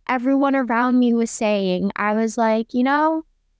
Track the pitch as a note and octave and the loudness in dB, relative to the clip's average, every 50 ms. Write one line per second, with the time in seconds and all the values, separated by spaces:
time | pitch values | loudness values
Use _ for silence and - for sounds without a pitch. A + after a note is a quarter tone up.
0 | _ - B3+ B3+ A#3+ C4 C#4 C4+ C#4 C#4 C4+ C#4 C4 A3+ A#3 A3+ B3 B3+ B3 B3+ | _ -4 -4 -2 0 0 2 2 2 2 0 0 0 0 0 0 0 2 2 4
1 | B3 A#3+ A#3 A#3 A#3 A3+ - - A#3 G#3 G#3 G3+ G3 F#3 F3+ F3+ F#3 G3+ - - | 4 4 2 0 0 -2 -2 -2 -2 0 0 0 0 -2 -2 -2 -2 -4 -4 -2
2 | G3+ G#3 G#3 A3 A3+ A3+ A3 A#3+ A3+ A3 A3 A3+ A3+ - - B3 B3 C4+ C#4 D4 | -2 -2 0 0 -2 -2 -2 0 0 0 0 -2 -2 -4 -2 -2 0 2 2 2
3 | D#4 D#4+ D#4+ D#4+ D#4+ _ _ _ _ _ _ | 2 0 0 -2 -6 _ _ _ _ _ _